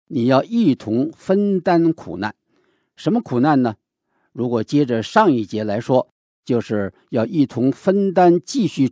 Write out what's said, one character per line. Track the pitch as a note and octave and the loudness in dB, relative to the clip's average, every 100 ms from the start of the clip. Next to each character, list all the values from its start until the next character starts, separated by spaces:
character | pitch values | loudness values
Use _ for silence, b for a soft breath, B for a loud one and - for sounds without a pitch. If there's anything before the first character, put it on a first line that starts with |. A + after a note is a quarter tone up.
| _ | _
你 | B2 A#2 | -4 2
要 | C3 | 2
一 | - A#3 G3+ B2+ | 2 0 2 0
同 | - A2+ D3+ - | -2 -4 -4 -6
分 | - G3 G3+ F#3+ | -2 0 0 0
担 | F3 E3+ E3 | 2 2 2
苦 | E3 - F2 | 0 -8 -8
难。 | G#2+ - _ _ _ _ _ - | -8 -10 _ _ _ _ _ -8
什 | - | -2
么 | A3+ | -2
苦 | - B2 | -2 0
难 | C#3+ C#3+ | 2 2
呢？ | A#2+ G#2+ _ _ _ _ _ | 0 -4 _ _ _ _ _
如 | - B2 | -8 -4
果 | A#2 | -4
接 | G#2+ D3 C#3 | -2 0 0
着 | A2+ | -2
上 | G#2+ - G#3+ | 0 2 2
一 | B2+ G2+ | 2 -2
节 | G#2+ | -6
来 | G#2+ G#2 | -4 -6
说， | - B2+ - _ _ _ | 0 0 -2 _ _ _
就 | - A#2+ | -4 -4
是 | - G#2+ F#2+ - _ | -2 -4 -4 -10 _
要 | B2 A2+ | -4 -2
一 | D#3 C3+ | 0 -2
同 | A#2+ B2+ | 0 -2
分 | C3 - G3 G3 | 0 0 0 0
担 | F3+ F3+ F3 - | 4 4 4 0
继 | C#4 F#3+ | -2 -2
续 | - C3 | 0 -2